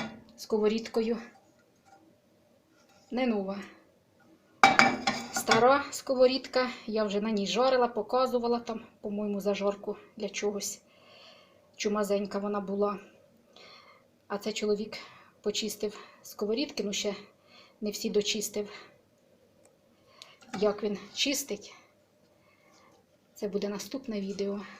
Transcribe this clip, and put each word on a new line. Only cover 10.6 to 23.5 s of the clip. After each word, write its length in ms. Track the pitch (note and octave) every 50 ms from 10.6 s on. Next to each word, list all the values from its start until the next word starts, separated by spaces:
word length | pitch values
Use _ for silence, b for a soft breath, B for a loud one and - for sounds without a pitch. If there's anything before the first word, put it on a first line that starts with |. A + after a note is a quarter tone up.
| - - - - B B B B B B B B B B B B B B B B B B B
Чумазенька 640 | - - G#3+ G#3 G#3+ G#3 G3 G3+ G3+ G#3 G3 - G3+
вона 220 | G3 G#3 G#3 G#3
була. 380 | G3 F#3 G3 G3+ G3+ G3+ G3+ - - - - - _ _ _ _ _ _ B B B B B B B B B B B B _ _ _ -
А 100 | G#3+ G3
це 140 | - A3 G#3
чоловік 460 | - A3 G#3 G#3 G3 A3 G#3+ - - B B B B B B B B -
почистив 580 | G#3+ G#3 - A3 G#3 - - - G#3 - - B B B B B
сковорідки, 640 | - - - G#3+ G3+ A3 A#3+ D4 C#4+ - - G3
ну 80 | G3+ G3
ще 220 | - - G#3 F#3+ - - - - _ B B B B B B B B
не 100 | G#3+ G#3
всі 200 | G#3 - - A3
дочистив. 580 | F#3+ G#3 G3+ - - A3 G3 - - G#3 G#3 G3 - - - - - _ _ _ _ _ _ _ _ _ _ _ _ _ - - _ _ _ _ _ B B B B B B B B B B - - F#3
Як 220 | G3+ G#3 G3+ - -
він 160 | G#3 G3+ F#3 - - -
чистить, 600 | - - C4+ C#4+ - - - G#3 - - - - - - _ _ _ _ _ _ _ _ _ _ b b b b b b b b b b b b b _ _ _ _ _ _ _
це 140 | - A3
буде 200 | G3+